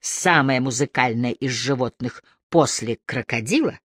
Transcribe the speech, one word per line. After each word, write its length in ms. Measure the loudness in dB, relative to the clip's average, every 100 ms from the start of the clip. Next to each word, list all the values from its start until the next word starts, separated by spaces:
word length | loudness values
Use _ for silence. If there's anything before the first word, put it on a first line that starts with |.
Самая 580 | -8 -2 4 4 4 2
музыкальная 720 | 0 -2 -2 0 0 0 -2
из 200 | -2 -4
животных 720 | -4 -2 -2 -2 _ -8 -8 _ _ _
после 480 | 2 2 0 -6 -6 -6
крокодила — 720 | -8 -4 -4 0 0 0 -4 _